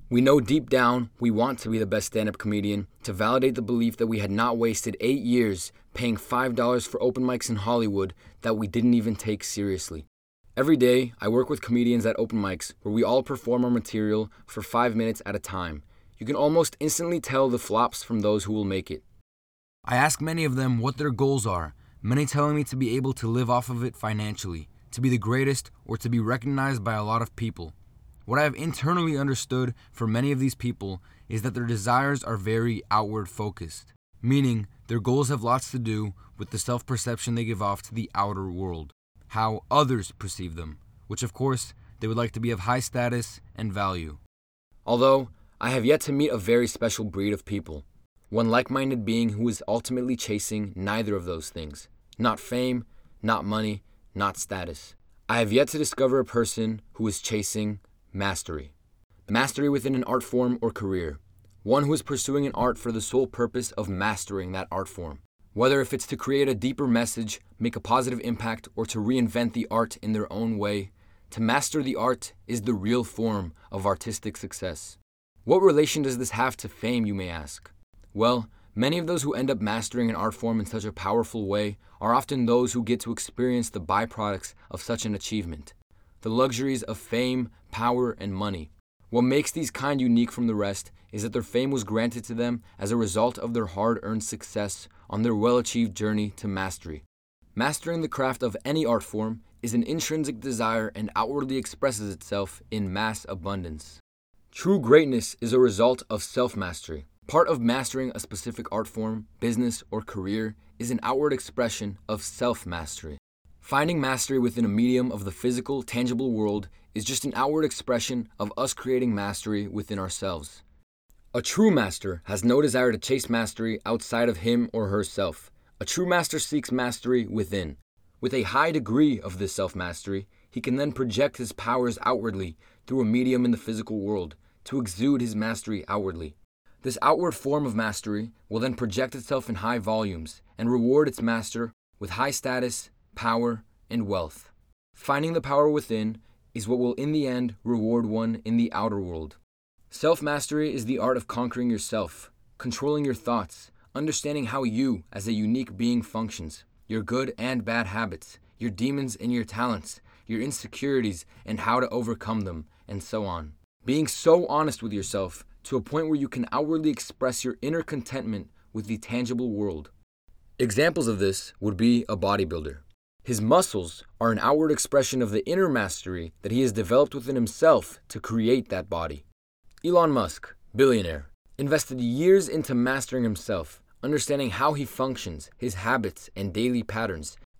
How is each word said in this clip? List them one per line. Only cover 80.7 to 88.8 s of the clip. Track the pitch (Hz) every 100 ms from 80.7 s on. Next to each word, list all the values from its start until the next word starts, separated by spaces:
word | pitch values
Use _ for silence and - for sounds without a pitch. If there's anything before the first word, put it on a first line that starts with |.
| 113 104
a |
powerful | - 95 107 110 113 101
way | 101 104 101 - -
are | 104 120
often | 131 139 120
those | 123 123 123
who | 113
get | 117
to | -
experience | 113 - - 123 123 113
the | 104
byproducts | 80 98 117 110 104 95 - - -
of | -
such | - 117 110
an | 101
achievement, | - 107 87 73 71 - _ _ _ _
the | 110
luxuries | 113 131 120 135 131
of | - 104
fame, | - 113 127 127 120 - -
power, | - 120 123 123 104
and | 101 95
money. | 104 95 76 -